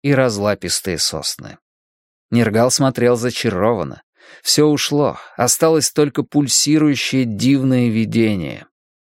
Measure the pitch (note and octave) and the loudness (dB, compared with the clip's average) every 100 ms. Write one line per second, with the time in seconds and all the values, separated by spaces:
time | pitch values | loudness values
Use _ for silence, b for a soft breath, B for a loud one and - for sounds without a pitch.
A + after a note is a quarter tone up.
0 | C#3+ C3+ B2+ G2+ G#2 G2 F2+ - G2 E2 | 0 2 2 0 -2 -2 -4 -6 -4 -4
1 | - D#2 - - - - _ _ _ _ | -4 -4 -8 -10 -14 -20 _ _ _ _
2 | _ _ _ A#2+ A2+ A2 B2 - C3+ B2 | _ _ _ 0 2 2 0 2 0 2
3 | A#2+ A#2+ B2 - A#2 F#2 A2 A2 D2 - | 0 2 -2 -4 -4 0 0 -2 -6 -10
4 | _ B B B - - D3+ C#3+ - D3 | _ B B B -2 2 2 2 -2 0
5 | C3 C2 - - - - D#3+ D#3+ - - | -2 -4 -12 -2 -2 2 2 2 0 0
6 | D3 C#3+ B2 D3 C3+ - C#3+ D#3 D3+ B2+ | 0 -2 -2 -2 0 0 2 2 2 0
7 | - C3 A#2+ G2+ B2 C#3 C3 B2+ A#2+ A2 | 0 0 0 0 2 2 2 2 2 0
8 | A2 A2+ A2 G2+ C#2+ A1 - _ _ _ | 0 2 2 0 -6 -10 -18 _ _ _
9 | _ | _